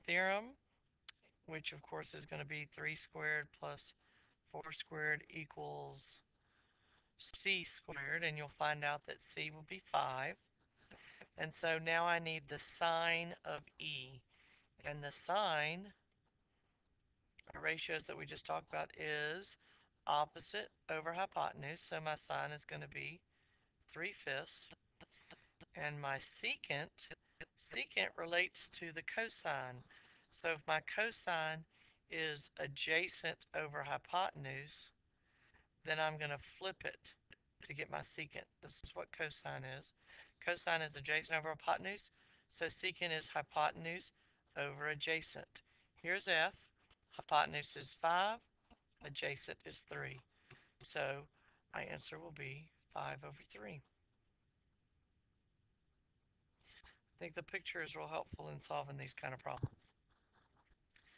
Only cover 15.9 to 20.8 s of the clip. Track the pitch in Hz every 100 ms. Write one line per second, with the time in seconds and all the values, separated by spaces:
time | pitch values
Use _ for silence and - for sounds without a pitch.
15.9 | - _ _ _ _ _ _ _ _ _
16.9 | _ _ _ _ - - - 156 160 -
17.9 | 160 143 151 147 156 - 160 160 156 160
18.9 | - 156 151 151 170 196 - - - _
19.9 | _ - 147 151 165 151 208 - _